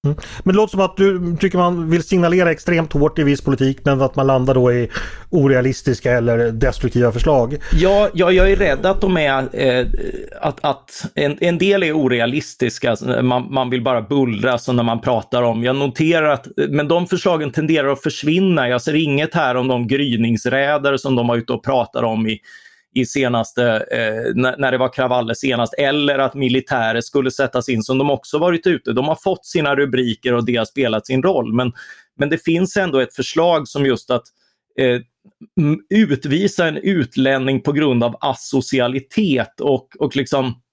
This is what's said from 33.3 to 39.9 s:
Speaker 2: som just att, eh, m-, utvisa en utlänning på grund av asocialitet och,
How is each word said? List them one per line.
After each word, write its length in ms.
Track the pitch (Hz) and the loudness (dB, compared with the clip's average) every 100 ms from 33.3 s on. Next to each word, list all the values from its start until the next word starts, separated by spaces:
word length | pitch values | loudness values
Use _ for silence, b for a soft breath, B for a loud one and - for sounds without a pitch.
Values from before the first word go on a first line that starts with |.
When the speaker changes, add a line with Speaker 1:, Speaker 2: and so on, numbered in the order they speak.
| 160 175 165 131 | 0 2 0 -2
Speaker 2:
som 180 | 143 139 | -2 0
just 260 | 117 - | 0 -2
att, 120 | 123 - _ _ _ _ - | -4 -4 _ _ _ _ -2
eh, 220 | 131 123 123 _ _ _ - - | 0 0 -6 _ _ _ -8 0
m-, 180 | 147 156 _ | 0 0 _
utvisa 760 | 208 190 143 - 151 196 - 165 | 2 2 0 -2 0 0 0 -2
en 100 | 151 | -2
utlänning 840 | - 185 120 - 131 135 131 135 | -2 -2 -2 0 0 0 0 -2
på 100 | - | -2
grund 320 | 147 151 120 | 0 2 2
av 140 | 117 113 | 0 -2
asocialitet 1400 | 143 135 - 135 - 135 123 131 - - 202 131 110 - | -4 -4 -2 -4 0 -2 0 -4 -4 -2 0 0 -4 -4
och, 280 | 143 135 _ | -2 -2 _